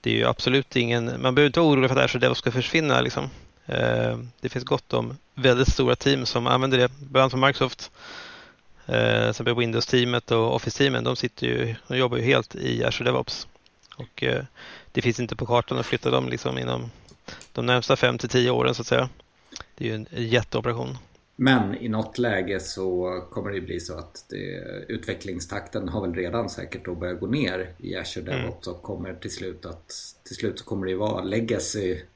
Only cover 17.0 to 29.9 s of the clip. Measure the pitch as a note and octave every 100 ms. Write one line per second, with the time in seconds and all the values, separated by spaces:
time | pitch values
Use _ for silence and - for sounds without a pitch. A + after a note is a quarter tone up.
17 | - - - - - - A#2+ B2 - C#3
18 | B2 B2 A#2+ B2+ B2 A#2+ B2+ B2 A#2 B2
19 | C3 - _ _ - - - - A#2 A2
20 | A2 - A#2 A#2+ A2+ B2 A#2+ A#2 B2+ C3
21 | - _ _ - B2+ B2+ G2 - A#2+ A2
22 | A2 - A#2+ G2 F2+ F#2+ - - F#2+ F2+
23 | F2+ F2+ F2 - G2+ G2 F2 F2+ - D#2
24 | - - - G1+ G2 G1+ - - - A2
25 | - F#2 G2 F2 F2 G2+ - G#2+ F#2 G#2
26 | F#2+ F2 F2 A#2 G#2 - F2 - - E2+
27 | F2+ F2+ F#2 C#3 G#2+ F#2 F2 - F2+ F#2
28 | - - E2 C3 B2 - - F2 - F2+
29 | F2+ E2+ G2+ - F#2 E2 F2 E2 -